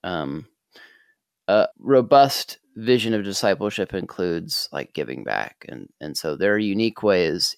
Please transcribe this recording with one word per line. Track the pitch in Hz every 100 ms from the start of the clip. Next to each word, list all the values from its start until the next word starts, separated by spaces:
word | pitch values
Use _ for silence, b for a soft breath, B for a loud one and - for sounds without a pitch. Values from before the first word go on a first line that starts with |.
um, | - 85 69 76 117 _ _ B B B B B _ _ -
a | 104 - -
robust | 120 135 117 143 139 - - - _ 113
vision | 113 123 113
of | 110
discipleship | 101 95 104 - 104 - 92
includes, | 95 - - 90 85 - - -
like, | 76 -
giving | - 71 65
back. | - 52 - - -
And, | 60 - -
and | 76 71
so | 80 73
there | 98
are | 107
unique | 104 101 113 -
ways | 107 92 82 85 -